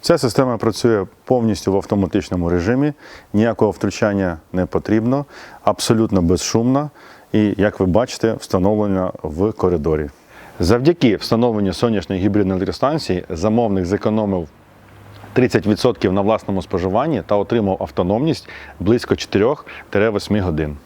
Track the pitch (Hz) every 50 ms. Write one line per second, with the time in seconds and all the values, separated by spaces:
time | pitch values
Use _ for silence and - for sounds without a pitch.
0 | - - 170 160 - 123 - - 139 127 120 110 - 113 113 - - 120 113 104
1 | 95 92 - _ _ - 131 127 117 110 104 90 - - 95 98 90 - - 101
2 | 98 82 - 104 87 - - 90 87 85 90 87 85 98 123 131 143 151 143 _
3 | - - - - - _ - 101 110 117 110 - 117 107 95 - - 104 90 -
4 | - 107 101 98 98 90 85 80 - _ - 92 90 85 - 87 78 - 101 110
5 | 107 120 127 139 143 - - - - - - - - - 104 - - - 120 110
6 | 113 107 104 95 87 85 92 87 - - - 113 113 123 131 139 147 147 _ -
7 | - - - - - _ - 110 107 104 95 95 98 104 104 - 98 92 85 104
8 | 123 127 - - - 113 110 - - - - 95 90 98 107 107 107 101 98 95
9 | 92 92 - - - 85 76 78 95 110 107 - - 92 90 82 73 80 78 76
10 | 76 73 - - _ _ - - - - - - 87 85 107 120 127 151 175 -
11 | - 127 101 82 - - - 113 120 123 113 107 104 95 90 - - 120 113 101
12 | 92 - 98 95 90 104 98 104 101 92 95 92 95 92 92 - - 131 156 160
13 | - - 95 90 - - - 80 85 107 110 117 120 110 98 95 92 87 98 98
14 | - 117 107 110 110 101 98 92 85 78 - - - _ - - - - - -
15 | - - - - - - - - 123 110 - 92 80 101 107 117 - 127 110 -
16 | - 101 92 101 98 101 110 104 - - 98 95 92 - - 92 87 95 92 107
17 | 135 160 160 107 82 - 107 104 98 98 117 117 107 98 92 - 98 92 - -
18 | 92 90 98 113 139 165 143 - - - - - - - - - 87 90 117 120
19 | - - - - - - - 101 101 120 147 - - - - - - - - 101
20 | 101 117 104 101 - - 101 107 95 92 82 76 80 76 73 69 -